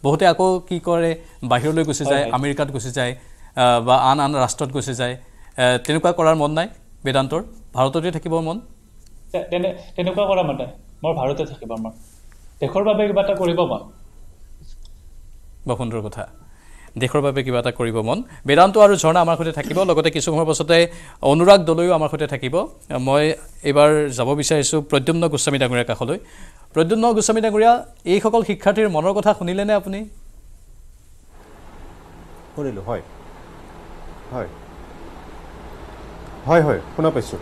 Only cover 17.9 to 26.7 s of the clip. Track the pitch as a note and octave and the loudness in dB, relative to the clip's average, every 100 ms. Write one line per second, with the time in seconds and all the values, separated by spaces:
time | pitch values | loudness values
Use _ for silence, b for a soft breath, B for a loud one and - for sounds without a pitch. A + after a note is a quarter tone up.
17.9 | A2+ A2 D#3+ B3+ B - C#3+ F#3 G#3 G#3 | -2 -2 -2 -4 B 2 6 8 8 8
18.9 | F#3+ D#3+ E3 E3 E3 E3 D3+ F3+ E3 F#3+ | 8 4 4 2 0 -2 -4 -4 -2 2
19.9 | D#3+ D#3+ D#3 C#3+ D#3 D#3+ D3+ D3+ E3+ E3+ | 2 2 0 -2 0 0 0 4 4 4
20.9 | B B B - D3 F3 G3+ E3 E3 F3 | B B B 2 4 8 6 6 0 2
21.9 | E3+ D3+ D3+ D3+ C#3 B2+ D#3 C4 - - | 2 0 -2 -4 -4 -4 -4 -4 -10 -10
22.9 | C3 B2+ C#3+ D3+ D#3+ - - D3 C#3+ D3 | -6 0 2 2 -2 -10 -8 0 6 6
23.9 | D3+ D3 B2 B2 D3 C#3+ D#3 C#3 D#3+ D3 | 6 0 -2 -2 0 0 0 2 -2 0
24.9 | C#3+ C3 E3 E3 D3 - C#3 B2+ B2 A#2+ | 0 2 0 0 0 -2 0 0 0 -2
25.9 | A2 A#2+ F3+ B B B B B | -4 -4 -6 B B B B B